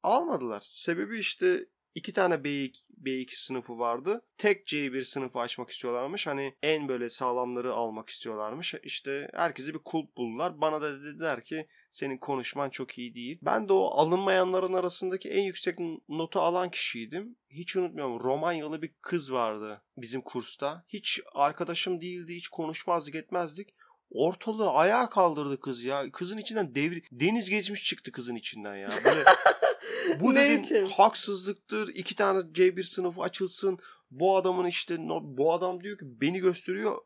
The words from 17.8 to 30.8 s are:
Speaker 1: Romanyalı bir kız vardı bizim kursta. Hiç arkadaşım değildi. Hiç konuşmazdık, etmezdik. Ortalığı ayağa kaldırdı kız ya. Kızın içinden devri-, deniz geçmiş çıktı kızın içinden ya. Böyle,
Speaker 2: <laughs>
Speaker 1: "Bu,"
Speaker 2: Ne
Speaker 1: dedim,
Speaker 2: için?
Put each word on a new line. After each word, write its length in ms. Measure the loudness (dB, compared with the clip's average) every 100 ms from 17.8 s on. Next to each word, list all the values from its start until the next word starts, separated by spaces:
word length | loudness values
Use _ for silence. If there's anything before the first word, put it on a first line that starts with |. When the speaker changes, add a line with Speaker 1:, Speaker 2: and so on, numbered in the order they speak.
| -2 -2 -4 -2
Speaker 1:
Romanyalı 640 | 0 2 0 0 -4 -6
bir 120 | -8 _
kız 300 | -4 -4 0
vardı 500 | 0 0 -2 -8 -12 _ -14
bizim 240 | -8 -8
kursta. 640 | -6 -8 -8 -6 -6 -6 _
Hiç 320 | -8 -4 -4 -6
arkadaşım 680 | 2 2 2 -4 -2 -2 -4
değildi. 340 | -4 -8 -10
Hiç 140 | -12 -10
konuşmazdık, 640 | -6 -6 -4 0 0 0
etmezdik. 600 | -10 -4 -4 -4 -8 -16 _ _ _ _
Ortalığı 600 | 2 2 2 -6 0 2
ayağa 400 | 6 6 6 4
kaldırdı 500 | 4 4 4 -2 -4
kız 220 | -4 -4
ya. 260 | -2 -2 -4
Kızın 260 | -6 -6 -6
içinden 360 | -4 -2 -2
devri-, 280 | 0 -2 -2 -12
deniz 380 | 0 2 2 2
geçmiş 340 | 0 0 -4
çıktı 280 | -4 -4 -8
kızın 220 | -8 -6
içinden 420 | -6 -8 -10 -10 -8
ya. 120 | -4 2
Böyle, 200 | 4 8
Speaker 2:
<laughs> 960 | 8 10 8 6 2 0 -6 -4 0 2
Speaker 1:
"Bu," 140 | 6
Speaker 2:
Ne 100 | 8 6
Speaker 1:
dedim, 120 | 6
Speaker 2:
için? 240 | 2 2